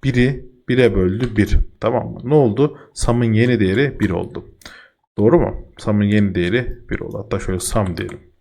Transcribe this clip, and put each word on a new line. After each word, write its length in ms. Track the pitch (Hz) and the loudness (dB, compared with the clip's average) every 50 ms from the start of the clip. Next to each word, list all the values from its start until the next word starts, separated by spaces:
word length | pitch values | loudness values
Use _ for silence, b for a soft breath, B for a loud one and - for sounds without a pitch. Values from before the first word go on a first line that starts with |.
| - | -2
biri 500 | 131 123 123 123 131 143 - - - - _ _ - | 0 2 2 2 2 0 -4 -10 -16 -20 _ _ -2
bire 260 | 123 127 127 113 98 | 2 4 4 4 4
böldü 420 | 95 92 92 95 110 127 120 107 107 | 2 0 0 0 -2 -4 -4 0 0
bir. 200 | 101 95 - - - - - _ | 2 4 4 2 2 2 -4 _
Tamam 340 | - 110 120 120 104 113 113 | -4 -2 -2 -2 -4 -4 -12
mı? 60 | - - | -10 -4
Ne 100 | 120 143 | 2 2
oldu? 460 | 156 143 117 101 104 139 151 B B B B B | 4 4 4 2 2 0 0 B B B B B
Sum'ın 400 | - - - 117 120 120 117 110 | -4 0 0 2 2 2 2 2
yeni 260 | 110 117 123 123 110 | 2 2 2 2 2
değeri 400 | 107 92 95 107 139 139 - - | 2 2 2 0 0 -2 -2 -2
bir 100 | 107 95 | -2 -2
oldu. 360 | 90 87 92 - - - - - - _ B B B B B B B B B _ _ - | -2 -2 -6 -6 -10 -14 -16 -16 -20 _ B B B B B B B B B _ _ 2
Doğru 220 | - 113 175 170 | 2 4 4 4
mu? 320 | 131 - - - - - _ - | 2 0 -4 -8 -14 -16 _ -10
Sum'ın 260 | - 113 107 104 104 | -6 -2 0 2 2
yeni 320 | 101 104 107 101 101 90 | 2 2 2 2 2 0
değeri 540 | 90 87 90 98 123 127 - - - - - | -2 -2 0 0 -2 -4 -4 -10 -12 -10 -10
bir 100 | - - | -10 -10
oldu. 200 | - - - - 98 | -8 -10 -10 -12 -8
Hatta 160 | - - 98 | -6 -6 -6
şöyle 200 | - - 95 90 | -4 -4 -6 -4
sum 380 | - - - 110 104 92 87 - | -6 -4 -2 -2 -2 -2 -4 -6
diyelim. 220 | - - - - - _ _ _ | -8 -10 -10 -16 -20 _ _ _